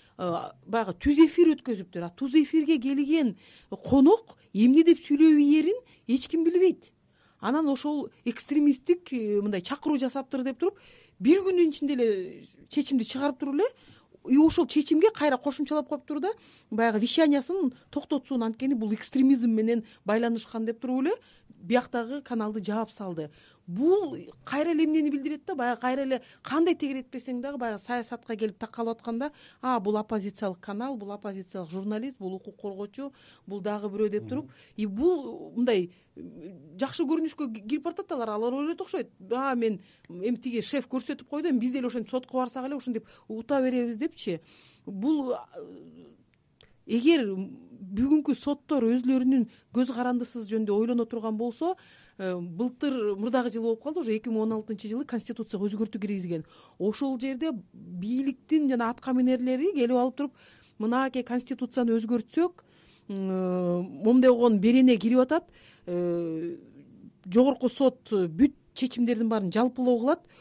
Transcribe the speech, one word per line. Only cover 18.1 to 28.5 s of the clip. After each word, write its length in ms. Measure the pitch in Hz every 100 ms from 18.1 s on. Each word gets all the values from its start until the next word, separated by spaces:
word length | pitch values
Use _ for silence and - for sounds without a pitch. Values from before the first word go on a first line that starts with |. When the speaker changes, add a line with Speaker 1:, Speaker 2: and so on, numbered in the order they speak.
| 277 - 254
Speaker 1:
анткени 320 | 226 226 269
бул 180 | 247 214
экстремизм 580 | 214 - 262 269 262 233
менен 340 | 220 220 233 - -
байланышкан 600 | 196 220 240 226 - 226 226
деп 140 | 226
туруп 260 | 254 254 294
эле, 60 | 466 _ _ _
бияктагы 760 | - 175 247 - 240 226 285
каналды 400 | - 233 214 214
жаап 260 | 202 214 220
салды. 400 | - 190 160 151 - - _ -
Бул 500 | 180 311 403 339 170 - -
кайра 280 | - 277 330
эле 120 | 311
эмнени 260 | 311 320 294
билдирет 340 | 277 285 302 -
да, 80 |
баягы 260 | 302 240 233
кайра 220 | 247 262
эле 200 | 269 254 - -
кандай 320 | - 285 339
тегерет 360 | 320 285 262 254
десең 280 | 254 254 247
дагы, 180 | 269 285
баягы 200 | 233 202
саясатка 560 | - 247 226 233 - 214
келип 220 | 220